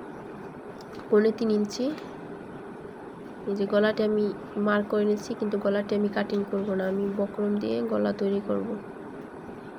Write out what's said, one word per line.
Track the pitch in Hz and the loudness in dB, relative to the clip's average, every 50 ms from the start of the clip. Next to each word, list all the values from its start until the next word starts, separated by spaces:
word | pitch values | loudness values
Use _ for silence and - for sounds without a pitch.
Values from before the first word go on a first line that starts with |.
| - - - - - - - - - - - - - - - - - - - - - | -12 -12 -12 -12 -12 -12 -12 -12 -12 -12 -14 -12 -14 -12 -12 -12 -14 -12 -12 -12 0
পৌনে | - 226 208 214 220 | 4 6 6 6 6
তিন | 214 - 240 220 | 4 2 2 2
ইঞ্চি। | 214 208 208 208 - - 247 285 311 - - - - - - - - - - - - - - - - - - - - - - - - - - - - - - | 4 4 2 0 0 -2 -2 -2 -2 -4 -8 -10 -12 -12 -12 -12 -12 -12 -12 -12 -14 -12 -12 -12 -12 -12 -14 -14 -14 -14 -14 -14 -14 -14 -14 -14 -14 -6 -4
এই | - 202 | -2 0
যে | 208 202 | 0 2
গলাটি | 196 208 208 214 214 214 214 | 4 4 6 6 6 4 4
আমি | 214 214 214 208 208 202 190 - - - - | 4 4 4 4 4 2 0 -4 -8 -6 -2
মার্ক | 208 208 208 208 208 208 | 0 2 4 4 4 4
করে | 208 214 214 208 | 2 2 4 4
নিচ্ছি, | 208 208 208 - - 233 | 4 2 2 0 -4 -4
কিন্তু | - 226 208 214 202 | -2 -2 0 0 2
গলাটি | - 202 196 208 202 - 214 | 2 2 2 2 2 2 2
আমি | 208 208 202 | 2 2 2
কাটিং | 202 208 202 202 208 202 196 | 2 0 0 0 0 0 0
করব | - 208 196 196 208 190 | 0 0 0 0 0 0
না, | 190 190 190 | 0 2 2
আমি | 196 196 202 202 196 | 2 0 0 0 0
বক্রম | 208 202 202 - 214 208 208 208 208 | 0 0 0 0 0 0 2 2 2
দিয়ে | 214 220 226 240 | 2 0 0 0
গলা | 240 226 214 208 208 208 | 0 2 2 2 2 2
তৈরি | 202 - 202 196 202 202 | 2 2 2 2 2 0
করব। | 202 208 - 98 190 - 214 202 190 - - - - - - - - - - - - - - - - - - | 0 0 0 0 0 -2 -4 -6 -8 -10 -12 -12 -12 -12 -12 -12 -12 -12 -12 -12 -12 -12 -12 -12 -12 -12 -10